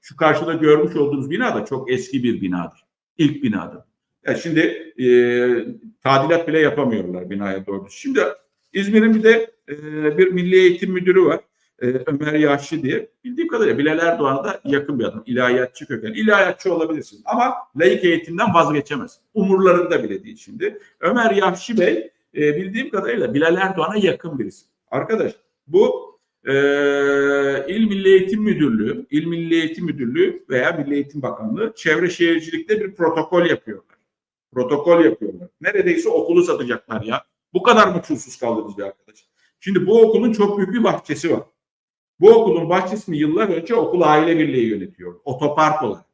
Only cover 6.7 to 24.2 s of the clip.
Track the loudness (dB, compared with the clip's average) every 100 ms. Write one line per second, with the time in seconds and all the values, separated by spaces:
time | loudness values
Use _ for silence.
6.7 | 0 -2 -2 -6 -10 -8 -8 -6 -8 -8
7.7 | -10 -10 -14 -4 -2 -2 -6 _ _ _
8.7 | -6 0 4 4 4 4 4 0 _ -16
9.7 | -14 -10 -2 -2 2 2 2 2 6 6
10.7 | 2 -4 -2 2 4 4 2 _ _ _
11.7 | _ -4 -2 -4 -4 -2 2 2 2 -2
12.7 | -6 -4 -4 -6 _ -12 -6 -4 0 0
13.7 | 2 0 0 0 0 0 -2 -4 -8 -2
14.7 | -4 -2 -6 -6 -8 -6 0 0 0 -2
15.7 | -8 -12 -10 -8 -2 2 2 2 0 -2
16.7 | -2 -2 -4 -10 -16 -6 -2 -2 -2 -12
17.7 | 2 4 4 2 0 -2 -4 2 4 2
18.7 | 0 -4 -8 -8 -14 _ -4 0 4 4
19.7 | 4 2 -2 -2 -8 -12 -20 -20 -8 -8
20.7 | -8 _ _ -2 0 0 0 0 -2 -6
21.7 | 0 0 0 -6 _ _ -4 -2 -2 -6
22.7 | -8 -6 -6 -4 -4 -2 0 2 2 -2
23.7 | -2 -4 0 0 0